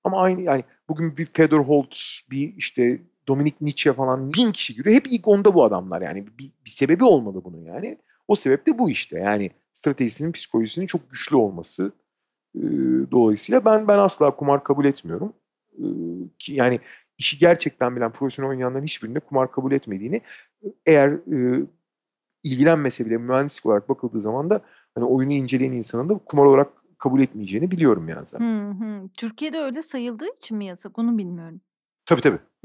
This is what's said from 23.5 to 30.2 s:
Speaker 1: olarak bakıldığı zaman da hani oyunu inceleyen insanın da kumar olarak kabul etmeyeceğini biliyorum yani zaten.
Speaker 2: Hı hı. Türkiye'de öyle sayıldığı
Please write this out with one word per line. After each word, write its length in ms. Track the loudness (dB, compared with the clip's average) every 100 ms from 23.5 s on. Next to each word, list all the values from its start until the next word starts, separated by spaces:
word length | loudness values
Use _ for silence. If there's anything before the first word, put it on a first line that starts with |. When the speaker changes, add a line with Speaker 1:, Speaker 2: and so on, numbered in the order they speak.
| -4 0
Speaker 1:
olarak 240 | 0 0
bakıldığı 320 | -4 -4 -6
zaman 280 | -4 -4 -2
da 120 | -2 _ _ _ -4
hani 100 | 0
oyunu 280 | 0 2
inceleyen 380 | -2 -2 -2 -2
insanın 380 | -4 -6 -6 -4
da 80 | -4
kumar 280 | -2 6 8
olarak 220 | 8 4 _ _ _
kabul 240 | 0 2
etmeyeceğini 500 | 2 0 -6 -4 -4
biliyorum 380 | 2 4 2 -2
yani 180 | -12 -14
zaten. 180 | -6 -4
Speaker 2:
Hı 400 | -4 -6 -10 -10
hı. 240 | -12 -14 -10
Türkiye'de 400 | -10 -8 -10 -6
öyle 240 | -6 -8
sayıldığı 540 | -10 -8 -8 -8